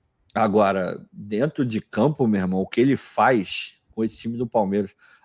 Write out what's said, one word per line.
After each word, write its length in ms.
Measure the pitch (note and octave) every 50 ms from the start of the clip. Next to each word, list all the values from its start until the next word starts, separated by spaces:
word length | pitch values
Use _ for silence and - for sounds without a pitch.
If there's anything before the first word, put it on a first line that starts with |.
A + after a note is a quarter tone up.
| _ _ _ _ _ _ -
Agora, 680 | A#2 A2 A2 F#2+ G#2+ G#2 G2 G2 F#2+ F#2 F2 - - - - -
dentro 520 | - G#2 G2+ G#2+ G#2 C3 D#3 - - C#3
de 160 | B2 A2 G#2+
campo, 460 | - _ - G#2+ A2+ D3 D#3 - C3+
meu 140 | A2+ G#2+ G2
irmão, 200 | F#2 F#2 F#2 F#2
o 60 | F#2+
que 140 | - - -
ele 160 | A#2+ C#3 C3+
faz 840 | A#2 - - - - G#2+ B2 C3+ A2+ F#2 - - - - - - _ _ _ _
com 100 | - A2+
esse 160 | G#2+ - -
time 180 | - A2+ A#2
do 120 | A#2+ B2+ A#2+
Palmeiras, 440 | - A#2 G#2 G2 G2 G2+ G2+ F#2+ _ _ _ - _ _